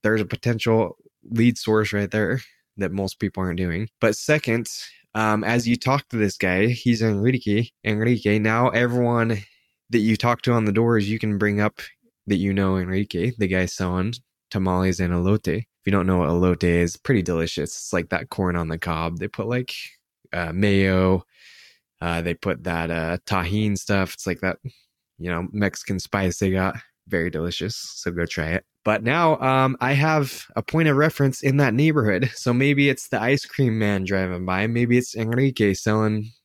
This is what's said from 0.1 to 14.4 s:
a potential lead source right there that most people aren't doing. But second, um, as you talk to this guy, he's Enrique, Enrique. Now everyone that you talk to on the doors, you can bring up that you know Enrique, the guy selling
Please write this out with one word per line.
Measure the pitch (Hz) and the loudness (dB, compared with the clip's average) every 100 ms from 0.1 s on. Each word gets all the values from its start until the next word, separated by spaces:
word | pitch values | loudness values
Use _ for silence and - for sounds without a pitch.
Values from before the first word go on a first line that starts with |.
| 110 | 0
a | 98 | -2
potential | - 120 110 117 113 95 - _ _ - | -4 -2 -2 2 2 0 -6 _ _ -6
lead | 113 123 - | 2 2 2
source | - 110 107 | 0 2 2
right | 104 101 | -2 -2
there | 107 95 123 - _ _ - | 0 0 -2 -6 _ _ -6
that | 95 | -4
most | 95 98 - | -4 -6 -4
people | 101 - | -6 -4
aren't | 92 87 | -4 -2
doing. | 90 82 113 _ | -2 -4 -6 _
But | 143 - | 0 0
second, | - 151 - 117 110 - - - _ | 0 0 0 -2 -2 -12 -16 -20 _
um, | 107 110 107 | -2 0 0
as | 101 120 117 | 0 0 0
you | 120 | 0
talk | 127 139 - | 0 -2 -2
to | 113 | -2
this | 104 - | -2 0
guy, | 95 92 110 | 0 2 2
he's | 120 123 113 | 0 0 2
Enrique, | 113 101 113 127 - 104 117 _ | 2 2 2 0 0 0 -2 _
Enrique. | 107 107 110 120 104 107 | -4 0 0 2 2 2
Now | 110 113 127 | 2 2 2
everyone | 113 123 123 120 120 113 107 101 _ _ _ _ | 2 0 2 2 2 0 -2 -6 _ _ _ _
that | 120 | 2
you | 107 110 | 4 2
talk | 120 120 | 2 0
to | - | 2
on | 120 | 2
the | 107 | 2
doors, | 101 117 113 101 | 2 4 2 2
you | 110 | -2
can | 110 101 | -2 0
bring | 104 104 | 0 2
up | 104 - - _ _ _ - | 0 -2 -20 _ _ _ -2
that | 98 | 0
you | 98 | 2
know | 98 98 95 | 2 2 0
Enrique, | 90 95 104 87 110 117 | 0 -2 -2 -2 -2 0
the | 98 | 0
guy | 92 90 | 0 0
selling | - 92 92 98 120 _ _ | -2 -2 0 -2 -6 _ _